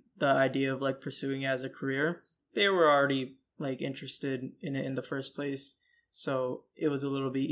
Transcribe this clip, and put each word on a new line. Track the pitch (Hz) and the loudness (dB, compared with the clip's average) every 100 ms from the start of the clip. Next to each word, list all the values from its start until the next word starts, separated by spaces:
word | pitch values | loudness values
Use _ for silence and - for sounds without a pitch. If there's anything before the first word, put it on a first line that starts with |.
| _ - | _ -2
the | 143 | 2
idea | 135 135 135 135 | 4 4 2 0
of, | 135 | 0
like, | 135 135 | -2 -2
pursuing | - 131 139 135 | -6 -6 -4 -4
it | 135 | -2
as | 131 | -2
a | 131 | -4
career. | - 135 135 151 175 - _ _ - | -6 -4 0 0 -2 -10 _ _ 2
They | 202 | 4
were | 190 160 | 6 8
already, | 143 139 135 127 - _ - | 8 6 2 -2 -10 _ -8
like, | 143 131 | -6 -4
interested | 139 135 135 - 139 135 127 - | -6 -6 -10 -8 -4 -4 -6 -8
in | 160 139 | -6 -4
it | |
in | 139 135 | -4 -4
the | |
first | 135 139 135 - | -4 -6 -6 -6
place. | 143 139 - - _ _ _ | -6 -6 -8 -14 _ _ _
So | - - 135 127 131 _ - | -10 -4 -2 -2 -4 _ -2
it | 156 | -2
was | 139 | 0
a | 139 | -2
little | 139 135 | -2 -2
bit | 135 135 | -2 -2